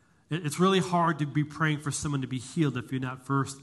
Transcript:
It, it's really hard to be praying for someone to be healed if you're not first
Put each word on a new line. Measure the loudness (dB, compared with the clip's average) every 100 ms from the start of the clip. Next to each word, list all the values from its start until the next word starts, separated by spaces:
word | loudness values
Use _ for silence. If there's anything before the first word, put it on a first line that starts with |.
| _ _ -8
It, | -4 -2
it's | 2
really | 4 4
hard | 4 2 2 2
to | 0
be | 0
praying | -2 0 0 0
for | -4
someone | -4 -2 -2
to | -4
be | -6
healed | -4 0 0 0
if | -4
you're | -6
not | -6 -8 -2
first | 0 0 -6